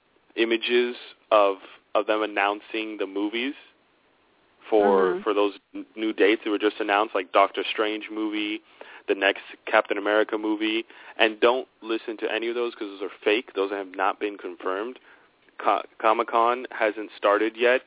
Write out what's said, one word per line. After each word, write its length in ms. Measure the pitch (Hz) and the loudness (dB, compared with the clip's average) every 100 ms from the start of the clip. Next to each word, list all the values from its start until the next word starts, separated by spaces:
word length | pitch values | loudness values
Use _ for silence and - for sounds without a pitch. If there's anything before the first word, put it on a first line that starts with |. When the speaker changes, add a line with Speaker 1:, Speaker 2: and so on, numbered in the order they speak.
| _ _ _ - | _ _ _ -2
Speaker 1:
images 600 | 117 113 117 120 123 120 - - _ | 0 0 0 0 0 -4 -16 -20 _
of, 260 | 107 101 95 - - _ | 4 4 2 -10 -20 _
of 140 | 110 104 | -4 0
them 160 | 107 | -2
announcing 760 | 107 101 101 104 - 110 110 107 | -2 0 0 -2 -6 -8 -8 -8
the 80 | 98 | -6
movies 480 | 98 104 117 131 151 - _ _ _ _ _ _ _ _ _ - | -4 -4 -4 -6 -8 -18 _ _ _ _ _ _ _ _ _ 0
for, 460 | 110 101 98 92 | 4 6 6 4
Speaker 2:
Mm-hmm. 80 | 90 | 2
Speaker 1:
for 120 | 107 101 | 0 0
those 180 | 101 - _ 98 | 0 -2 _ -16
n-, 100 | 95 110 | -14 -6
new 160 | 110 | -6
dates 300 | 107 98 113 | 2 4 4
that 60 | 113 | 0
were 80 | 101 | 0
just 220 | 104 - | 0 -2
announced, 340 | 107 101 110 | 0 0 0
like 180 | 101 92 | -4 0
Doctor 320 | 104 98 - 92 | 4 4 2 -6
Strange 340 | - 107 107 107 | -2 -2 -4 -8
movie, 500 | 107 107 107 104 107 - _ - - - | -6 -4 -4 -6 -8 -12 _ -20 -18 -4
the 80 | 98 | 0
next 280 | 98 98 - - - | 2 0 -6 -16 2
Captain 320 | 110 - 104 | 2 2 -2
America 400 | 101 107 104 107 | 0 2 2 -2
movie. 460 | 107 107 110 110 - - - - | -4 -2 -2 -2 -6 -16 -18 0
And 220 | 110 107 | 0 4
don't 280 | 120 127 127 _ | 2 2 -4 _
listen 340 | 110 113 - 104 | -6 -6 -6 -6
to 140 | 110 | -4
any 160 | 110 117 | -4 -4
of 80 | 117 | -4
those 180 | 120 | -6
'cause 140 | - 104 | -6 -10
those 140 | 98 | -8
are 100 | 95 - | -12 -4
fake. 300 | - 107 - | 0 0 0
Those 160 | 98 98 | -4 -4
have 240 | 101 95 95 | -4 -8 -2
not 240 | 98 - | -2 -2
been 180 | 107 101 | -6 -6
confirmed. 580 | 95 87 92 95 117 127 - - _ _ _ - | -12 -8 -6 -6 -6 -12 -20 -20 _ _ _ -6
Co-, 240 | - 101 - _ | -2 0 -2 _
Comic-Con 680 | 113 113 113 117 117 123 127 | 2 2 2 2 2 0 -6
hasn't 400 | - 110 107 104 - | -2 -2 -2 -10 -2
started 400 | 104 104 110 113 | 2 2 2 2
yet. 260 | 120 127 | 2 2